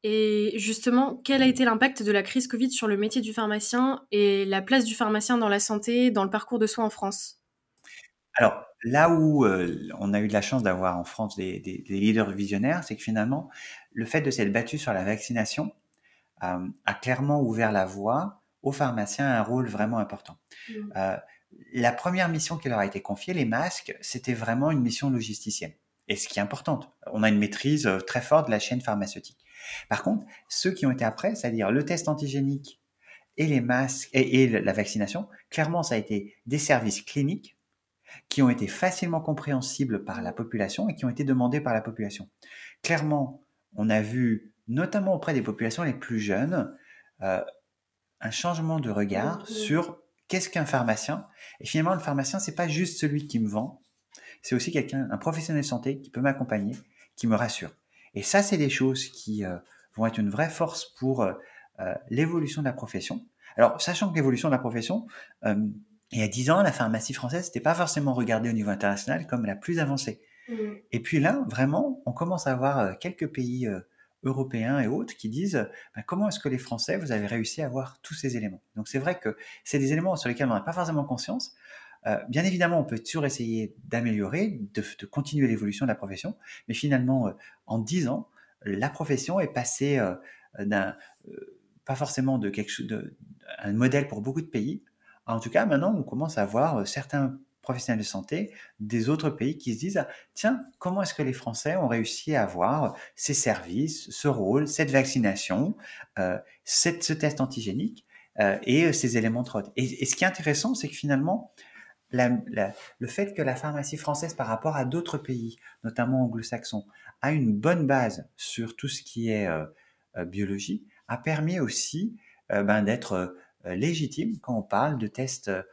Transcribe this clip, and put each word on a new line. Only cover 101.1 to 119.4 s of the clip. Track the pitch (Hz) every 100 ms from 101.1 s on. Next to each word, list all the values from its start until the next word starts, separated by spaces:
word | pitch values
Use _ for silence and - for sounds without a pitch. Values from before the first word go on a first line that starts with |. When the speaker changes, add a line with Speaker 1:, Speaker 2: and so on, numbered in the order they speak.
Speaker 2:
que | -
les | 131
Français | 131 - 110 147
ont | 185 143
réussi | 117 110 - - 147
à |
avoir | 98 87 95 147 139 - - -
ces | -
services, | 139 120 98 87 98 156 156 -
ce | - 147
rôle, | 120 95 139 147
cette | - -
vaccination, | 135 131 127 107 98 - 92 160 - - - - -
euh, | 92 90 - -
cette, | - - 175 170
ce | -
test | 156 151 -
antigénique, | 131 - 110 107 180 - _ - _ -
euh, | 101 98
et, | 123 135
euh, | 165
ces | - 123 117
éléments | 110 117
de | 123
fraude ? » | 107 98 -
Et, | 131 -
et | 135
ce |
qui | -
est | 185
intéressant, | 185 156 147 226 254
c'est | 143
que |
finalement, | - 147 135 156 208 - - - - - _ _
la, | 127 123 120 -
la, | 107 98 - - -
le | 123
fait | - 202
que | 202
la | 135 127
pharmacie | 151 147 139 147
française, | - 143 165
par | - 113
rapport | 113 156 147
à |
d'autres | 127 160 170 147
pays, | - 123 113 - - _
notamment | 113 117 120 131
anglo-saxons, | 123 113 113 117 - 107 - - - _
a | 135
une | 151 120
bonne | 104 143 175 139
base | 139 117 - - -
sur | - - 113 -
tout | 139
ce | -
qui | - 117 113
est, | 107